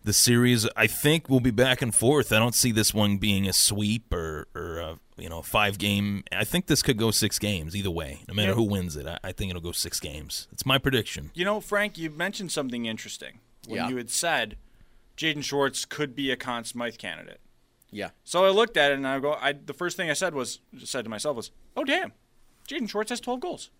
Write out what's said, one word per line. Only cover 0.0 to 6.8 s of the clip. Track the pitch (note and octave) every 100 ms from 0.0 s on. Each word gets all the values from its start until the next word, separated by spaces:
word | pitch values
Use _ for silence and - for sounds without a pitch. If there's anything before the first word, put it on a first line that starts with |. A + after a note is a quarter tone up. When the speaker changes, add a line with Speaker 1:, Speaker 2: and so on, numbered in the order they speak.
Speaker 1:
the | G#2
series, | G2+ - A#2+ B2 A#2+ G#2+ -
I | A2
think, | - D3 D#3+ -
will | C3
be | A#2+
back | G#2+ C3 B2+
and | A#2+
forth. | G#2+ A2+ D3 A#2
I | A2
don't | A#2
see | - B2+
this | A2 G#2+
one | G#2+ G#2 G2+
being | G#2+ G2 G2
a |
sweep | - - G#2 G#2 A2+ _
or, | F2 D#2+ D#2 -
or | D#2+ E2+ E2
a, | E2 E2 _ -
you | A2+
know, | E2
a |
five-game. | - A2+ G2+ G2 G2+ G2+ G2+ G2+ -
I | F#2
think | A2 - -
this | D3